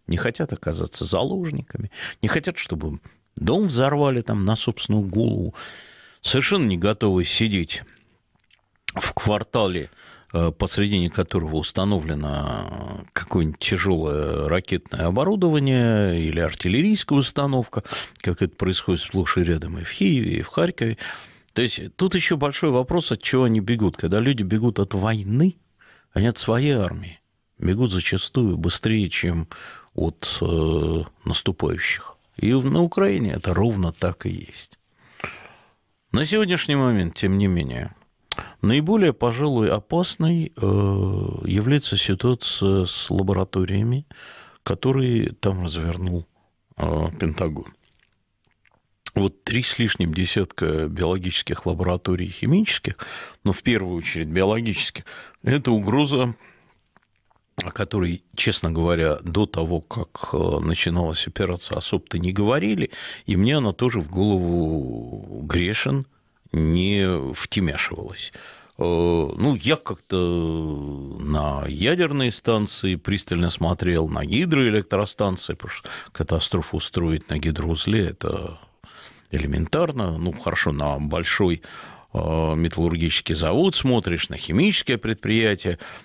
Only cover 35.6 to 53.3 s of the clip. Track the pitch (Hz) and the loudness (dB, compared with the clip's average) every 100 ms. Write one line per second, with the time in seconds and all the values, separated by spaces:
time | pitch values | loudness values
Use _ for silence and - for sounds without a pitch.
35.6 | _ _ _ _ - 113 156 214 190 175 | _ _ _ _ -4 -2 2 2 2 0
36.6 | - 139 127 104 85 - 95 98 98 87 | 2 2 4 2 0 0 2 4 4 2
37.6 | 67 60 - - _ _ _ - - - | -2 -6 -8 -12 _ _ _ -10 -10 -2
38.6 | 101 139 160 220 175 107 120 117 147 120 | 2 2 4 4 4 4 0 2 0 2
39.6 | 107 104 - 170 180 - 160 170 160 - | 2 2 0 0 0 0 2 2 -2 0
40.6 | 98 98 98 98 95 95 95 - - 98 | 2 4 4 2 0 0 -4 -4 0 0
41.6 | 117 143 - 107 - 95 123 120 - - | 4 2 2 -2 0 2 2 0 -2 0
42.6 | 98 98 87 - - - 95 92 95 95 | 2 4 2 -4 -2 0 2 0 0 0
43.6 | 92 101 113 131 - - - - - _ | 0 0 0 -2 -4 -20 -20 -20 -20 _
44.6 | - 98 127 135 123 117 - - 101 92 | -4 0 2 2 2 2 0 0 0 0
45.6 | 87 82 82 85 90 87 - _ _ _ | -2 -2 -4 -2 -2 -4 -6 _ _ _
46.6 | _ - 80 78 80 - 80 78 82 73 | _ -4 -2 0 -2 -2 -2 0 -2 -2
47.6 | - _ _ _ _ _ _ _ _ _ | -10 _ _ _ _ _ _ _ _ _
48.6 | _ _ _ _ - 104 98 - - 120 | _ _ _ _ -4 0 0 0 -4 -2
49.6 | - - 110 - 85 92 90 107 90 - | -2 0 0 2 0 2 0 2 0 0
50.6 | 80 78 78 90 85 92 90 - - - | 0 0 -2 0 0 2 -2 -4 -4 -4
51.6 | 87 82 90 90 - 90 90 - 113 190 | -2 0 0 0 0 -2 -2 -2 2 2
52.6 | 214 - - - - - - | 2 -2 -4 -8 -12 -14 -16